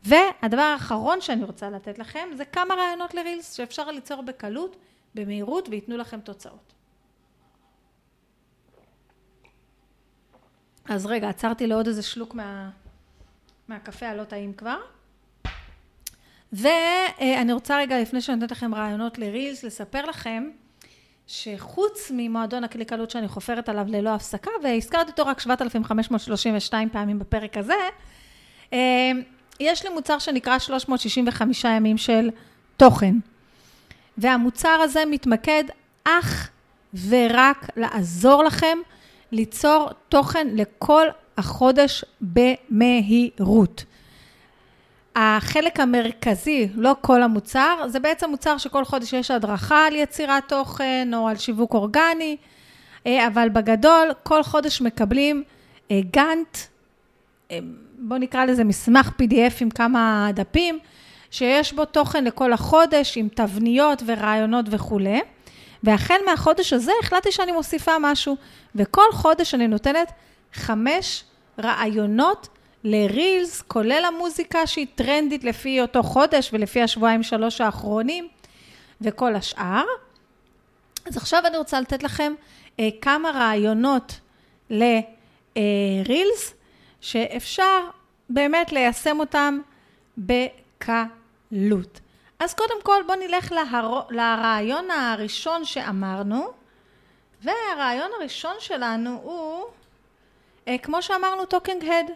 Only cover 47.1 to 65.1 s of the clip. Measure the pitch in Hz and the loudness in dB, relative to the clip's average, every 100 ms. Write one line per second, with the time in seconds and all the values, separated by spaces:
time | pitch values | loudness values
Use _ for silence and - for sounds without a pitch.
47.1 | 247 240 214 202 262 277 339 277 247 285 | 4 6 0 -2 0 2 2 -2 -2 -2
48.1 | 320 339 285 - 294 277 277 262 277 233 | -2 -4 -4 -2 -2 -2 -4 -2 -4 -4
49.1 | 254 247 254 208 202 - 302 311 302 294 | -4 -2 -2 0 -4 2 4 4 2 -2
50.1 | - 294 277 269 277 269 - 269 262 254 | -2 0 0 0 -4 -4 -4 -2 -2 -2
51.1 | 233 226 214 - 220 233 226 208 262 330 | -2 -2 -2 -4 -2 0 0 2 2 2
52.1 | 330 320 294 _ _ _ - - - - | 2 -4 -6 _ _ _ -20 -20 -10 0
53.1 | 254 233 220 233 214 214 220 269 330 320 | 2 2 2 2 2 2 4 8 8 6
54.1 | 294 - 311 294 302 294 - 240 - 214 | 0 2 2 2 0 0 -2 -2 0 0
55.1 | 247 285 294 285 _ _ _ _ 196 185 | 2 2 0 -6 _ _ _ _ -2 2
56.1 | 277 294 320 330 - - _ _ _ _ | 2 2 2 -2 -10 -16 _ _ _ _
57.1 | _ _ _ _ 170 - - - - 233 | _ _ _ _ -12 -12 -16 -20 -14 -6
58.1 | 254 254 262 254 254 226 196 - 247 - | -4 -2 0 2 4 4 2 6 8 6
59.1 | - 247 247 240 240 233 - 233 247 226 | 2 4 6 4 2 -4 0 2 4 4
60.1 | 214 208 196 190 311 349 320 - - - | 2 0 0 0 0 0 -2 -10 -20 -20
61.1 | - - - 247 277 294 285 302 - 285 | -20 -16 -2 2 2 2 -2 0 2 2
62.1 | 311 247 - 254 233 - 311 330 302 277 | 2 0 2 2 2 4 6 6 6 2
63.1 | - 214 - 214 196 233 240 294 277 226 | -2 -4 0 -2 0 2 4 4 2 -2
64.1 | 226 214 214 220 240 220 208 - 208 190 | -2 0 0 2 0 0 -2 -2 -2 0